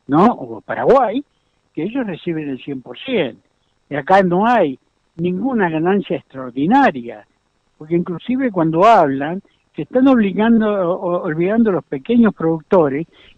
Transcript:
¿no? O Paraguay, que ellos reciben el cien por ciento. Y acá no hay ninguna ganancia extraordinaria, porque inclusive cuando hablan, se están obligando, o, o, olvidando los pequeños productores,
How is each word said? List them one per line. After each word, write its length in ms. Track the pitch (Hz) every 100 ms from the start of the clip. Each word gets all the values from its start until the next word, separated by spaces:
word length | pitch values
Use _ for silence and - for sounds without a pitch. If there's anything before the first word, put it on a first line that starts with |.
| -
¿no? 180 | 143 214
O 360 | 220 127 107
Paraguay, 600 | - 113 131 254 226 240 - _ _ _ _
que 100 | -
ellos 220 | 170 262 226
reciben 440 | 156 - 160 147
el 120 | 131
cien 200 | - 131
por 160 | 127 120
ciento. 440 | - 240 135 110 _ _ _ _ _
Y 60 | 143
acá 280 | 147 190
no 220 | 185 175 220
hay 320 | 240 160 131 _ _ _ -
ninguna 520 | 175 185 247 240 180
ganancia 480 | 160 170 202 - 160
extraordinaria, 1080 | - 131 127 123 156 262 269 139 117 107 - _ _ _ _ _
porque 180 | 156 170
inclusive 560 | 180 170 - 254 262
cuando 340 | 185 160 160 208
hablan, 560 | 220 151 135 143 185 - _ _ -
se 80 |
están 240 | 151 254 269
obligando, 600 | 254 202 185 220 226 220
o, 260 | 208 170
o, 300 | 185 185 175
olvidando 480 | 190 156 180 220 220
los 140 | 170 -
pequeños 480 | 143 - 240 226
productores, 720 | - 165 165 - 190 147 139 170 _ _